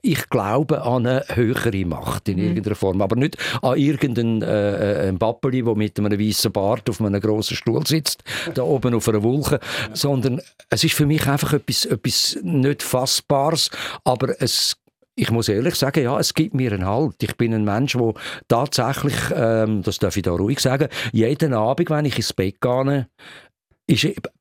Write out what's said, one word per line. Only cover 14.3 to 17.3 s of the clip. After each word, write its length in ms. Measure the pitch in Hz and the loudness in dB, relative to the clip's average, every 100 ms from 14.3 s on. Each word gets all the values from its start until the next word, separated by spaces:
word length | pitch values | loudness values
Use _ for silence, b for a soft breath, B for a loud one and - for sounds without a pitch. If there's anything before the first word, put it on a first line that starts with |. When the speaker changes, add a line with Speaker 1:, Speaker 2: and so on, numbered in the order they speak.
| - | 0
Speaker 1:
es 340 | 123 - - - _ _ _ - | -2 0 -2 -4 _ _ _ -4
ich 140 | 110 | 0
muss 160 | 113 113 | 0 2
ehrlich 260 | 101 127 - | 2 0 0
sagen, 280 | 135 156 | 0 2
ja, 160 | 120 139 | 0 0
es 140 | - | 0
gibt 200 | - 160 135 | 0 0 0
mir 160 | 127 | 0
einen 120 | 101 92 | 0 0
Halt. 360 | 110 151 - | 0 0 -2
Ich 140 | - | -6